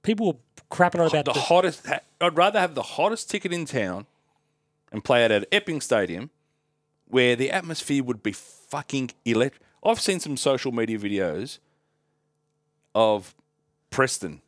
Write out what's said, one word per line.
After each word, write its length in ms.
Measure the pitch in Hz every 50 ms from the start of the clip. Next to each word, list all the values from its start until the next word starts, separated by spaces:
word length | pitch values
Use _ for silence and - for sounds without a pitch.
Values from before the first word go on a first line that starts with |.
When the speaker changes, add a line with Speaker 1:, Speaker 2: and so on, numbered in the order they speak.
Speaker 1:
People 240 | - 208 220 208 226 185
were 60 | 160 - _ _ _ - _ _
crapping 320 | - - 180 175 - 175
on 60 | 170 156
about 180 | 160 151 139
Speaker 2:
The 60 | 139 120
Speaker 1:
the 60 | 143
Speaker 2:
hottest, 460 | 131 - 170 180 180 175 - - -
ha-, 140 | - 151 - _ _ _ _
I'd 160 | 180 175 156 160
rather 200 | 175 202 208 208
have 160 | 180 175 147
the 80 | 127
hottest 460 | 113 - - - 160 208 226 - - -
ticket 240 | - 202 - 185
in 140 | 175 170 165
town 400 | - - 127 104 92 90 95 - _ _ _ _ _ _ _ _ _ _ _ _ _ _ _ _ _
and 140 | - 107 -
play 220 | - 131 120 117
it 40 | 110
at 160 | 107 104 104 -
Epping 300 | - - - - 160 143
Stadium 480 | - - 123 110 95 90 85 90 120 151 _ _ _ _ _ _ _ _ _ _ _ _ _ _ _
where 300 | _ - 127 123 123 120
the 140 | 117 131 135
atmosphere 520 | - 185 175 165 160 - - - 147 139 131
would 180 | 123 120 107
be 100 | - 107
fucking 760 | 98 - - - - - - _ - 147 - - 139 135 131 120 - _ _
elect-, 320 | 117 113 110 123 139 - _ _ _ _ _ -
I've 160 | 214 233 214
seen 200 | - - 190 175
some 160 | - 147 143
social 340 | 123 - 143 135 127 - 135
media 240 | 120 117 117 113 113
videos 600 | 107 101 101 101 98 95 85 76 90 110 139 - - _ _ _ _ _ _ _ _ _ _ _ _ _ _ _ _ _ _ _ _ _ _ _ _ _ _ _
of 400 | 107 113 110 107 104 92 - _ _ _ _ _ _ _ _ _ _ _ _
Preston 500 | - - 131 123 - - 101 82 73 69 _